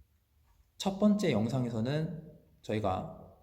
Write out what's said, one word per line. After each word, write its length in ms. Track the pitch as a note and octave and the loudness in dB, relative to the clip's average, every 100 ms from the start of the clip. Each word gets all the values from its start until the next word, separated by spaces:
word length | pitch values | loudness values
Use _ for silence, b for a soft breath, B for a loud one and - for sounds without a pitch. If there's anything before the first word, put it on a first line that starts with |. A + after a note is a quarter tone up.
| _ _ _ _ _ _ _ - | _ _ _ _ _ _ _ -6
첫 220 | G3 - | -4 4
번째 340 | G#3 G3+ F3 | 4 4 2
영상에서는 1000 | G#2+ A2+ C3+ A#2+ A2 A#2+ D3+ D#3+ - - - - _ | 2 2 0 0 -2 0 0 -2 -6 -14 -20 -20 _
저희가 760 | - A2 G2+ F#2 - - - - | -4 -2 0 -2 -4 -12 -20 -20